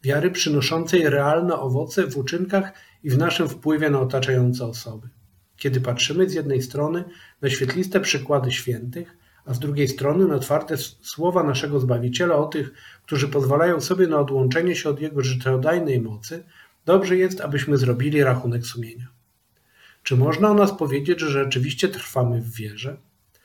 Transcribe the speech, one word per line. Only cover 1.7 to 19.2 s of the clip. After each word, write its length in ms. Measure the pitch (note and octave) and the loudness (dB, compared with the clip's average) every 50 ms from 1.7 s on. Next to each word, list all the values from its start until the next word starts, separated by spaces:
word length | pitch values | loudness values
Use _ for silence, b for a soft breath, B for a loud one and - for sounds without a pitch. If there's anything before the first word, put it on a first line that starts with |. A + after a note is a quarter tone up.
| B2+ C#3 - B2+ - G3 F3 C#3+ | -2 -2 -2 -2 -2 -2 -2 -2
w 100 | B2+ C#3+ | -2 -6
uczynkach 560 | C3 - E3 E3+ F#3 F#3 G3+ G3 F#3+ - B B B B B B - | -6 -4 -4 -4 -4 0 0 0 0 0 B B B B B B -4
i 60 | D3 | 0
w 80 | B2+ C#3 | 2 2
naszym 320 | E3 F3 - - E3+ C3+ | 2 2 2 0 -2 -2
wpływie 400 | - - - D#3 D#3 D3 D#3 D3 | -4 -4 -2 0 0 2 2 2
na 100 | C#3+ C3+ | 2 2
otaczające 680 | C3 B2+ C#3 C3 B2+ C3+ C3 B2+ B2 B2 B2 B2 B2 | 2 0 0 -2 0 2 2 2 2 2 0 -2 -4
osoby. 440 | A#2 A2+ - - A#2 A2 A2 - A#2+ _ _ _ _ _ _ _ _ _ - | -8 -8 -10 -12 -14 -14 -14 -16 -20 _ _ _ _ _ _ _ _ _ -6
Kiedy 240 | - C#3 B2+ B2+ | -4 -2 -2 0
patrzymy 480 | B2 B2+ B2 - - - D3 F3+ F#3 - | 0 -2 -2 -2 -2 -2 2 0 0 0
z 40 | D3+ | 0
jednej 280 | E3 D3 C#3 C3 B2+ | -4 -2 0 -2 -2
strony 420 | B2 - - C#3+ D3 D#3 E3 F3 F3+ B B B B B B B | -2 -4 -4 -2 -2 -2 -2 -4 -6 B B B B B B B
na 80 | C#3 C3+ | -4 -2
świetliste 500 | C3 - C3+ B2 D#3 F3+ F#3 - - F#3+ | -2 -2 -2 -2 -2 -2 -4 0 0 0
przykłady 520 | - - - C3+ B2 - C#3+ C3+ B2+ B2+ | 0 0 -2 -2 0 0 0 0 0 0
świętych, 680 | - - - B2+ A#2 A2 A#2+ B2 - E3+ F3 - - b b b b b b | -4 -4 -4 -4 -6 -4 -6 -10 -10 -10 -12 -14 -16 b b b b b b
a 80 | C#3+ B2+ | -6 -6
z 60 | B2 | -4
drugiej 280 | C#3+ D3 C#3+ C#3+ C#3+ B2+ | -4 -4 0 0 0 0
strony 400 | - - C3 C#3+ D3+ F#3 F#3+ E3 | 0 -2 0 0 2 4 4 4
na 120 | D3 C3 | 2 0
twarde 340 | B2+ - D3 D3+ - - D#3+ | 0 0 -2 -2 0 -2 -6
s-, 240 | - - - - _ | -6 -6 -10 -14 _
słowa 420 | - - - D3 E3 F3+ F3 F3+ D#3+ | -16 -14 -8 -2 -2 2 2 2 2
naszego 360 | D3 C3 - - C#3+ C#3+ C#3 | 2 0 -2 -2 -2 -2 0
Zbawiciela 560 | B2+ B2+ B2 A#2+ B2 B2 - - F3 E3+ E3 | 0 0 0 0 0 -2 -2 0 0 2 2
o 100 | D3 D#3 | 2 0
tych, 280 | D3+ - D#3 C3 - B B B B B B B | 0 -4 -6 -6 -6 B B B B B B B
którzy 220 | - D3+ C3+ C#3+ C#3 | -4 0 0 0 0
pozwalają 540 | D3 C#3+ C3+ B2 C#3 D3+ E3 F3+ F3 D3+ | 0 0 2 2 4 4 4 4 2 0
sobie 260 | - - F#3 F3+ F#3 E3 | 0 -2 2 2 2 2
na 120 | D#3 D3 | 4 2
odłączenie 560 | C#3+ C#3 C3+ C3+ C3 B2+ C3 E3 F3 F3+ E3 | 2 2 2 2 2 2 2 2 0 0 0
się 140 | - - D3+ | -2 -2 -4
od 120 | C#3 C#3 | -4 -2
Jego 200 | D3+ D#3 D3 C#3 | -4 -4 -2 -2
życiodajnej 800 | B2+ B2+ B2+ B2 - C3 C3 B2+ C3 D#3 E3+ F3 E3 D3 C3 A#2 | -2 0 -2 -2 0 0 0 2 2 2 0 0 0 0 0 0
mocy, 420 | A2 A2 G#2+ G#2+ - - D#3+ F3 F#3 b b b b b b b - | -2 -4 -8 -12 -12 -12 -12 -12 -14 b b b b b b b 0
dobrze 320 | D#3 F3+ F#3+ G3 F3+ F#3 F#3 | 4 4 4 4 4 2 2
jest, 240 | F#3 F3+ F#3 - | 2 0 0 -4
abyśmy 360 | - D3 C#3+ C#3 - D3+ C#3+ C3 | -6 -4 -2 -2 0 2 2 2
zrobili 460 | B2 A#2+ A#2 A#2+ C#3 D3 D3+ D3 C#3 | 4 2 2 2 0 0 2 4 4
rachunek 420 | C3 B2 B2+ - A#2+ A#2+ A#2+ A#2 | 4 2 0 0 -2 -4 -4 -6
sumienia. 420 | - - A#2 A#2 A2+ A#2 A#2+ B2 - _ _ | -6 -10 -10 -10 -10 -12 -14 -16 -16 _ _